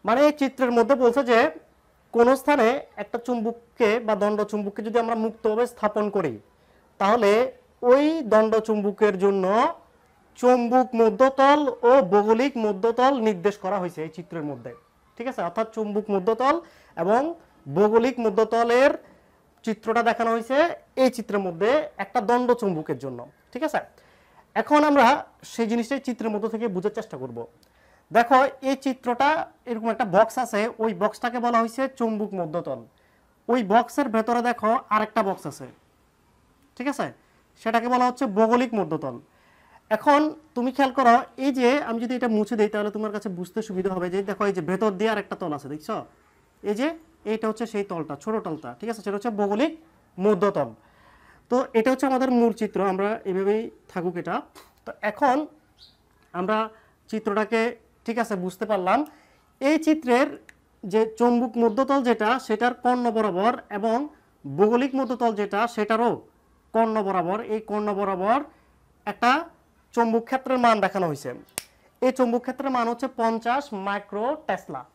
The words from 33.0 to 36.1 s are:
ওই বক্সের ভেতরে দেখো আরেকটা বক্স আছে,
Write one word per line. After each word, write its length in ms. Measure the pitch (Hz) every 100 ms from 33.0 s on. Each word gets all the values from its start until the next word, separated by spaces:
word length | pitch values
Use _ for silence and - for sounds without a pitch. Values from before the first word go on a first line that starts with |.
| _ _ _ _ -
ওই 80 | 247 190
বক্সের 360 | 220 240 - 269 220
ভেতরে 260 | 220 240 240
দেখো 220 | 233 214 240 - 214
আরেকটা 260 | 214 226 196
বক্স 160 | 185 -
আছে, 160 | - 127 - _ _ _